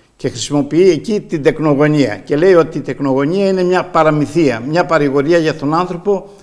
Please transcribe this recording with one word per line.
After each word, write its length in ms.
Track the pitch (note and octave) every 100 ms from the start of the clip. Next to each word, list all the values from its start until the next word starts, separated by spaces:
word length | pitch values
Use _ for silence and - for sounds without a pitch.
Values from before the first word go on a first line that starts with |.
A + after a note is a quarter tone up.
| _ _
Και 120 | C3+
χρησιμοποιεί 600 | A2+ - D3 C3+ D3+ F#3+
εκεί 320 | D#3+ G#3 G#3
την 220 | - D#3+
τεκνογωνία. 720 | D#3 C#3+ D3+ C#3 D3+ D3+ A#2+ G#2
Και 200 | - D3
λέει 180 | F#3+
ότι 240 | F3 D#3 D3+
η 40 |
τεκνογωνία 640 | C3 B2+ C#3 C3+ C#3+ F#3+ G3
είναι 160 | F#3
μια 220 | F3+ F3+ -
παραμυθία, 720 | E3 D#3 D3+ C#3+ E3+ D3 A2+
μια 260 | B2+ D#3+ D#3+
παρηγορία 520 | D#3+ C#3+ C#3 C#3 E3+
για 180 | D#3 D3
τον 180 | C#3+
άνθρωπο 540 | D#3+ F3+ E3+ G3 F#3+ - -